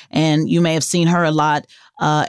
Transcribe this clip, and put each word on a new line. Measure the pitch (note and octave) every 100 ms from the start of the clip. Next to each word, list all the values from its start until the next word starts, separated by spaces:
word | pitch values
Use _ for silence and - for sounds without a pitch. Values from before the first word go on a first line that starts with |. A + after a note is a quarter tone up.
| -
and | - D#3 D3+ D#3
you | E3+
may | E3+
have | D#3+
seen | - F3 E3+
her | F3
a | E3
lot, | D#3 D3+ D3 - - - -
uh, | D#3 D3+